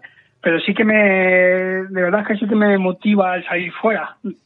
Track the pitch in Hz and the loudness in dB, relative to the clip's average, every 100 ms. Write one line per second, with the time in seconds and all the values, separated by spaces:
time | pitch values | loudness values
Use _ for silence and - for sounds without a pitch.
0 | - _ _ _ 180 165 - 190 220 214 | -12 _ _ _ -2 -2 0 0 2 4
1 | 202 190 185 185 180 185 185 190 190 190 | 4 2 2 4 4 2 -2 -4 -6 -4
2 | 180 208 208 208 214 220 208 196 185 180 | -2 -2 -2 -4 0 2 2 2 0 -2
3 | 214 208 185 180 170 175 180 - 220 202 | 0 2 2 -2 -4 -6 -6 -4 -2 -2
4 | 156 - 202 - | -6 -12 -12 -12